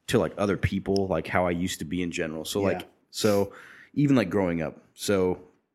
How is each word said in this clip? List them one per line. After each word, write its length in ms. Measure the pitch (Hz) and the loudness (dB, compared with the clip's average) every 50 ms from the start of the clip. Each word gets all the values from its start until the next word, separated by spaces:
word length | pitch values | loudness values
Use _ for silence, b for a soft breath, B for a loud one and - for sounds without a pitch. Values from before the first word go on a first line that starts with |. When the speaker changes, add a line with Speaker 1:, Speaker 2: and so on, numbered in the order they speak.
| _ | _
Speaker 1:
to, 120 | - - 110 | 0 2 2
like, 140 | 87 78 - | 2 0 -2
other 200 | - 101 101 92 | -2 0 0 0
people, 500 | 80 - - 101 98 90 - 98 98 98 | 0 0 -2 -2 -2 -2 0 0 0 2
like, 180 | 92 90 80 80 | 0 0 -2 -2
how 200 | - - 95 90 | 0 0 0 2
I 40 | 90 | 2
used 280 | 90 85 90 90 - - | 0 0 -2 -4 -4 -6
to 60 | 90 | -8
be 160 | 76 85 87 90 | -6 -4 -4 -4
in 80 | 85 | -4
general. 320 | 78 87 85 80 78 80 78 | -4 -4 -4 -4 -6 -8 -8
So, 140 | - - 101 | -6 -2 0
Speaker 2:
Yeah. 60 | 98 | 0
Speaker 1:
like, 200 | 95 85 90 - - _ _ _ _ | 0 0 -2 -6 -12 _ _ _ _
so 440 | - - - 107 101 101 98 - B B B B B B B B B | -6 0 2 2 4 2 0 0 B B B B B B B B B
even, 220 | - 147 139 139 | 2 4 4 4
like, 140 | 127 107 85 | 4 2 2
growing 320 | 101 104 95 87 85 82 | 0 0 0 2 0 -2
up. 160 | 78 71 - - - _ _ | -2 -4 -6 -10 -20 _ _
So 460 | - - - 104 95 92 90 90 - - - _ _ _ _ | -6 -2 0 2 2 2 2 0 -2 -8 -20 _ _ _ _